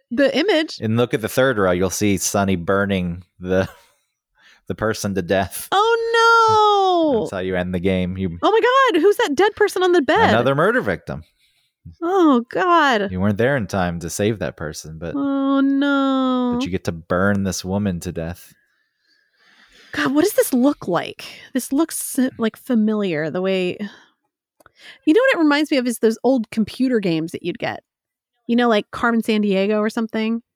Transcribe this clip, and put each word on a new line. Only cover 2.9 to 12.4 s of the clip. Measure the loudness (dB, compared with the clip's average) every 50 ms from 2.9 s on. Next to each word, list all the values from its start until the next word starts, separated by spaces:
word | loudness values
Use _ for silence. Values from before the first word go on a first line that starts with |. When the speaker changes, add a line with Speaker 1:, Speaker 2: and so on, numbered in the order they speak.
| -2 -2 -2 -4 -6 -8 -12 _ _ -12
Speaker 2:
the, | -4 0 0 0 0 0 -4 -14 _ _ _ _ _ _ _ _
<laughs> | _ _ _ _ _ _ _ _ _ -12
the | -6
person | -4 -2 -2 -2 -2 -4 -4 -4
to | -4
death. | -2 0 0 0 0 -2 -6 -12 -8 -4
Speaker 1:
Oh, | 0 0 2 2 2 0 0 0 2 4 4 6 6 6 4 4 4 4 4 4 2 2 2 2 2 2 2 0 0
no! | 0
Speaker 2:
That's | -2 -4
how | -4 -4
you | -4 -2 -2
end | -2 -2 -2 -2
the | -2
game. | 0 0 0 0 0 -2 -4 -4
You | -6 -6 -4 -2
Speaker 1:
Oh | 0 2
my | 2 2 2 4 4 4 4 4 2
God, | 4
who's | 4 2 2 2
that | 0 -2 0
dead | 2 2 2 2
person | 0 0 0 0 0 2
on | 2 4
the | 2
bed? | 2 2 2 2 4 4
Speaker 2:
Another | 4 2 2 2 2
murder | 2 2 2 0 0
victim. | 0 -2 -4 -4 -6 -8 -10 -10 -12 _ _ _ _ _ _ _ _ _ _ _ -20 -20 -12 -8
Speaker 1:
Oh, | -4 -2 2 4 4 4 4 2